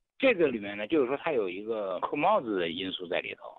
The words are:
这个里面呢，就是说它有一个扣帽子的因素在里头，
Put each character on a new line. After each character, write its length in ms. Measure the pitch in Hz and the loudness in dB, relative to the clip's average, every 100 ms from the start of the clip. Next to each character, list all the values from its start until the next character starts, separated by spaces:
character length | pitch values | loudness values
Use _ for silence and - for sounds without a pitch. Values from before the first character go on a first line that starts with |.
| _ - | _ 0
这 140 | 262 | 2
个 120 | 190 147 | 4 2
里 120 | 117 | 2
面 180 | 101 101 | -6 -8
呢， 100 | 110 | 0
就 140 | 160 | 2
是 80 | 123 | 4
说 80 | 139 | 0
它 160 | 170 | 0
有 160 | 131 95 | 0 0
一 160 | 90 | -4
个 340 | 107 110 98 87 | -4 -4 -2 -2
扣 180 | - 156 | -2 2
帽 240 | 175 214 | 4 2
子 200 | 120 95 | 2 0
的 80 | 85 | 0
因 220 | 85 95 | -2 -4
素 160 | 90 85 | -6 -4
在 100 | 87 | -4
里 140 | - | -4
头， 180 | - - | -10 -14